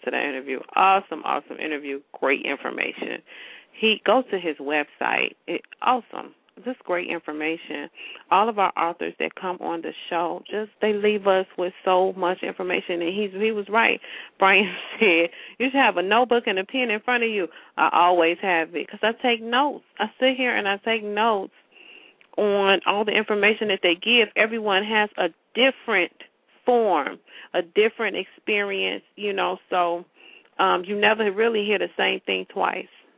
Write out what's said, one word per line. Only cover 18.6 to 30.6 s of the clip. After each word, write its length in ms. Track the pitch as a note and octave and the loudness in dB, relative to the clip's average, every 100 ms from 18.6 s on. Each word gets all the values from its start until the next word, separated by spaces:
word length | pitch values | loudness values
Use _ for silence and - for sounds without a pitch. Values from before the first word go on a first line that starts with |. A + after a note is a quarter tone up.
| D#3+ D3 | -2 -6
it 120 | - | -10
'cause 100 | G#3 | -4
I 120 | G#3+ | -2
take 280 | A#3 B3+ A#3 | 0 0 -2
notes. 440 | A3+ B3 C#4+ - _ - | 0 0 0 -2 _ -6
I 140 | G#3+ - | -6 0
sit 180 | C4 B3+ | 0 2
here 180 | B3 G#3+ | 0 0
and 120 | G3+ | -2
I 100 | G3 | -2
take 260 | A#3 A3+ | -2 -4
notes 500 | G#3 G#3 A3+ G#3 F#3+ _ _ _ - - - _ _ - | -2 0 0 0 -4 _ _ _ -20 -20 -20 _ _ -2
on 440 | G#3 G3+ G3 G3 - | 2 4 4 4 2
all 200 | G3+ G#3+ | 0 0
the 60 | |
information 580 | G3+ G#3+ G#3 G3+ G#3+ G#3+ | 0 0 2 2 2 -2
that 100 | F#3+ | 0
they 140 | F3+ F3 | 0 0
give. 320 | A3 A#3+ G#3 - | 2 2 2 2
Everyone 480 | G#3+ A3+ G#3+ F#3+ | 0 0 0 0
has 260 | G#3 A3 G#3 - | 2 0 0 0
a 120 | F3+ - _ G#3+ | -4 -4 _ 2
different 580 | C4 - - G3 F3 - - _ _ _ - | 2 2 0 0 0 -6 -20 _ _ _ 2
form, 520 | A#3+ G#3+ E3 C3+ - _ - - | 2 4 2 -2 -8 _ -20 -6
a 80 | F3 | -4
different 560 | E3+ G#3 A3 - G#3+ F#3+ | 0 2 2 0 -4 -4
experience, 840 | F#3+ - - G#3 G3+ G3 F#3+ F#3+ - - | -8 -10 -4 -2 -2 -4 -4 -6 -12 -8
you 180 | G#3 | -4
know, 240 | G3 F3+ F#3 - | -2 -2 -4 -2
so, 360 | F#3 F3 F3 - _ - - _ | 0 0 -2 -8 _ -20 -20 _
um, 240 | - | 0